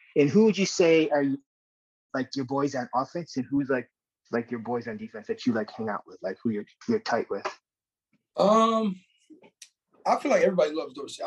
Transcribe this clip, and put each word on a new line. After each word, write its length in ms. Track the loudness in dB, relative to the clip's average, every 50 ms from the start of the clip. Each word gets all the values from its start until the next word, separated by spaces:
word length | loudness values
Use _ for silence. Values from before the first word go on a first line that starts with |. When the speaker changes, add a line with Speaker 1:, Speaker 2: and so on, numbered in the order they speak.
| _ _ 2
Speaker 1:
And 140 | 2 2 4
who 160 | 6 6 6
would 120 | 6 4
you 80 | 2 0
say 440 | 0 2 4 4 6 6 6 4 4
are, 160 | 2 0 0 0 -2 -4 _ _ _ _ _ _ _ _ _ _ _ _ _ _ -6
like, 160 | -6 -6 -4 -6
your 120 | -6 -6
boys 280 | -4 -2 -2 -2 -2 -2
on 140 | -4 -6 -4 -4
offense, 400 | -4 -4 -4 -6 -10 -10 -8 -8
and 100 | -8 -6 -2
who's, 200 | -2 -2 0 0
like, 200 | -2 -4 -4 -8 _ _ _ _ _ _ _ _
like, 180 | -4 -4 -4 -4
your 120 | -8 -8
boys 260 | -6 -4 -6 -6 -6
on 80 | -8 -10
defense 320 | -10 -12 -14 -14 -10 -8
that 180 | -8 -8 -4 -2
you, 60 | -2
like, 180 | 0 0 -2 -6
hang 200 | -8 -8 -6 -6
out 140 | -6 -8 -10
with, 100 | -14 -16 -10
like, 160 | -10 -10 -8 -6
who 100 | -4 -4
you're, 140 | -4 -4 -6 -10 _ -10 -4
you're 120 | -2 -2 -2
tight 300 | -2 -2 -2 -2 -2 -4
with? 160 | -6 -8 -8 -8 -12 -14 _ _ _ _ _ _ _ _ _ _ _ _ _ _ -2
Speaker 2:
Um, 580 | 2 4 4 6 6 4 4 2 0 0 -2 -4 -6 _ _ _ _ _ _ -20 -20 _ _ _ -20 -20 -20 _ _ _ _ _ _ -2
I 100 | 0 0 0
feel 120 | 2 2
like 120 | 4 4 4
everybody 280 | 4 4 2 2 2 0
loves 200 | -4 -8 -8 -10
Dorsey. 280 | -14 -14 -12 -10 -2 0